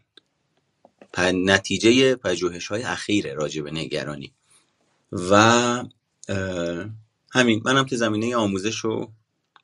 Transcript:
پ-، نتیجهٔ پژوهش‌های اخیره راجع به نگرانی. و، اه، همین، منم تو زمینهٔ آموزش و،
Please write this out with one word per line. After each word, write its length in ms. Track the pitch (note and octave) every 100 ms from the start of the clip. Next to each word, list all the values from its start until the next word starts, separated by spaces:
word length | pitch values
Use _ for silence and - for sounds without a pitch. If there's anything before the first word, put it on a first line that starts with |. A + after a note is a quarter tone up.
| _ _ _ _ _ _ _ _ _ _ - -
پ-، 20 |
نتیجهٔ 960 | F2+ F#2 F#2+ G2 - F#2 G#2+ B2+ C3 B2
پژوهش‌های 680 | F#2+ F2 F2+ F2 - G#2
اخیره 500 | G#2+ F2 - G#2 D2
راجع 280 | C#2+ D2 D2+
به 100 | D2+
نگرانی. 640 | D#2+ C2 D2 D2 C#2+ - _ _ _ _ _ _ _ -
و، 220 | G2+ F2+ G2+ A2+ A#2+ A#2+ B2 - _ _ _ -
اه، 560 | G2 F#2+ F2 E2+ E2+ G#2+ A2 _ _ _
همین، 300 | C3 A#2+ G#2+ B2
منم 180 | C3+
تو 120 | C3 A#2+
زمینهٔ 400 | A2+ G#2+ A#2+ A#2+
آموزش 500 | G#2 F#2+ G#2 A2 A2+
و، 260 | A2+ A2 - _ _ _ _